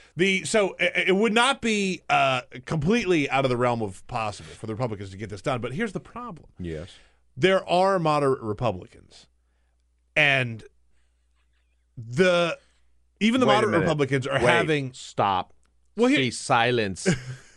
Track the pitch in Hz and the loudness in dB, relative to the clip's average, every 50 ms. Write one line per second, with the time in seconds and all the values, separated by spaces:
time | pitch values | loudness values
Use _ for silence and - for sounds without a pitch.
0 | - _ _ 143 185 196 190 185 190 - - 220 202 180 - - 180 175 - 170 | -20 _ _ -2 0 0 0 0 -2 0 0 2 2 0 0 0 -2 0 0 0
1 | 175 175 185 190 220 233 208 233 240 269 277 - - 226 214 208 196 190 180 147 | 0 2 2 2 2 2 2 2 2 2 0 0 -2 -2 0 0 0 -2 -2 -4
2 | - - 143 143 139 135 131 127 - - - 127 - - 165 160 135 170 220 240 | -2 0 2 2 2 2 0 0 -4 -6 -12 -14 -8 -6 -4 -2 0 2 2 2
3 | 208 180 180 160 139 127 127 139 135 131 123 120 123 123 120 117 110 98 92 - | 2 2 2 2 2 0 0 0 0 0 0 0 0 0 0 0 -4 -6 -8 -10
4 | - - 127 120 110 107 98 - 82 - - - - 107 110 104 127 117 110 92 | -14 -8 -6 -4 -4 -4 -6 -8 -12 -18 -18 -12 -10 -8 -6 -4 -4 -4 -6 -8
5 | 101 95 95 95 110 95 104 101 - 151 131 120 110 120 127 165 233 214 180 160 | -12 -12 -14 -12 -12 -12 -12 -8 -6 -4 -4 -4 -4 -6 -6 -6 -6 -6 -6 -8
6 | - - - 233 240 240 180 147 - - _ - 90 85 80 76 85 - - - | -12 -14 -14 -14 -14 -14 -14 -16 -20 -20 _ -12 -10 -8 -8 -10 -10 -14 -18 -20
7 | - _ _ _ _ _ _ 127 131 185 190 185 - - 170 180 185 196 196 185 | -20 _ _ _ _ _ _ -2 2 2 2 2 0 0 0 2 2 2 2 2
8 | 165 156 151 147 143 135 131 - 113 107 104 - 127 113 95 87 82 - - - | 2 0 2 2 2 2 2 0 -2 -6 -6 -2 -2 -2 -2 -4 -8 -16 -20 -20
9 | 92 - - - - _ _ _ _ _ _ _ _ _ _ _ _ _ _ _ | -20 -20 -20 -20 -20 _ _ _ _ _ _ _ _ _ _ _ _ _ _ _
10 | _ _ - 156 151 143 139 135 127 120 113 110 - - _ _ _ _ _ _ | _ _ -2 2 2 2 2 2 0 -4 -6 -10 -14 -18 _ _ _ _ _ _
11 | _ _ _ _ _ _ _ _ _ _ _ _ _ _ _ _ _ _ _ - | _ _ _ _ _ _ _ _ _ _ _ _ _ _ _ _ _ _ _ -16
12 | 110 117 120 135 185 180 175 175 170 165 156 - _ _ _ _ _ _ _ _ | -14 -4 0 2 4 4 4 4 2 0 -2 -6 _ _ _ _ _ _ _ _
13 | _ _ _ - 196 226 233 262 262 - 208 214 220 208 214 - - 170 156 147 | _ _ _ -2 0 2 2 4 4 4 4 4 4 2 2 2 2 2 2 0
14 | 143 123 139 135 127 135 139 139 - - 175 170 165 156 156 143 135 127 - - | 0 0 0 -2 -2 -2 0 2 2 4 4 4 2 2 0 -2 -2 -6 -10 -14
15 | - - - - 113 101 95 90 90 - - _ _ _ _ _ _ _ _ 202 | -18 -8 -2 0 0 2 2 0 -2 -6 -10 _ _ _ _ _ _ _ _ 0
16 | 233 254 285 294 135 120 - - - - 135 120 117 123 123 117 107 98 92 - | 2 2 2 2 0 -2 -2 -4 -2 0 2 4 4 4 2 2 0 -2 -4 -2
17 | - 185 156 123 - 127 127 - - - - | 0 0 0 0 -2 -8 -14 -16 -18 -20 -20